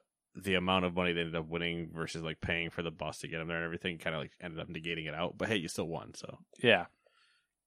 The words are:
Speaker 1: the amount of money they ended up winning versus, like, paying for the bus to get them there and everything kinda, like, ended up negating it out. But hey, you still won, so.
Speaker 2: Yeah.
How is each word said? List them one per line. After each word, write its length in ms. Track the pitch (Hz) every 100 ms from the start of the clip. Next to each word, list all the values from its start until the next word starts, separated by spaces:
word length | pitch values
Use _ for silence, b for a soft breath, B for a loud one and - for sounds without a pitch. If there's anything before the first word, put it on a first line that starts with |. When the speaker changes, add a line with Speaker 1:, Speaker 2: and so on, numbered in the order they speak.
| _ _ _ -
Speaker 1:
the 180 | 95
amount 300 | 92 90 92
of 100 | 90
money 180 | 87 90
they 60 | 85
ended 120 | 82
up 140 | 82 78
winning 420 | 85 85 85 80
versus, 300 | 82 80 82
like, 180 | 82 80
paying 300 | - 85 82
for 120 | -
the 80 | 82
bus 260 | 80 78 -
to 80 | 69
get 120 | 80
them 100 | 80
there 80 | 85
and 80 |
everything 340 | 85 85 95 82
kinda, 200 | 85 80
like, 100 | 71 -
ended 200 | 90 80
up 80 | 82
negating 400 | 82 82 82 78
it 60 | 76
out. 200 | 87 -
But 120 | 87
hey, 80 | 107
you 100 | 80
still 220 | - 85
won, 260 | 78 57
so. 240 | - - - - -
Speaker 2:
Yeah. 220 | 123 95 85 _ _ _ _ _ _ _